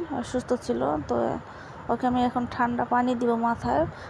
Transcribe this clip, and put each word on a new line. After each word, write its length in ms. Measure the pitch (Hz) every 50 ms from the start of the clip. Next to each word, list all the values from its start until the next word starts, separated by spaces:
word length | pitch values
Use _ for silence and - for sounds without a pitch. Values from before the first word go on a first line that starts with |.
| 339 302 285
অসুস্থ 320 | 254 233 - - 254 247 - 247
ছিল, 280 | 240 - - 240 240 262 285 302 302 -
তো 80 | - 247 233 233 233 - - - - - - - - - - - -
ওকে 160 | 233 233 254
আমি 140 | 247 247 247 247
এখন 200 | 247 - 247 240 240
ঠান্ডা 320 | - - 240 240 240 240 240
পানি 260 | 240 240 247 247 254 254
দিব 160 | 233 247 233 233
মাথায়, 480 | 226 233 233 233 233 - 240 233 294 330 - - - -